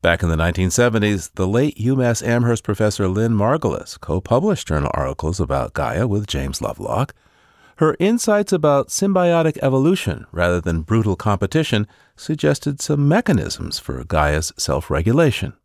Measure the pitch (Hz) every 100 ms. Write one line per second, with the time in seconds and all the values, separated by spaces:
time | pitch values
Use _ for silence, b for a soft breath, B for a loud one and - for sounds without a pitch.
0 | - 85 87 80 82 85 92 - 120 110
1 | 104 101 - - 92 110 143 - 107 135
2 | 123 113 117 120 120 117 - 101 107 98
3 | 98 95 113 110 104 151 123 73 - -
4 | - 85 - 120 196 185 - 76 71 -
5 | 65 67 78 95 78 69 80 - 139 -
6 | 120 101 104 135 135 - - - 98 -
7 | 143 - b b b b b b 156 151
8 | 190 233 - 208 202 180 151 143 - -
9 | 196 190 175 170 160 151 139 131 139 190
10 | - 78 - 82 87 90 85 82 78 110
11 | 107 90 - 101 98 156 156 110 101 b
12 | b _ - 151 151 143 - 143 - 147
13 | 143 180 240 135 - - 82 - - 65
14 | 69 80 76 76 80 - - 69 - 71
15 | 82 131 160 - 73 -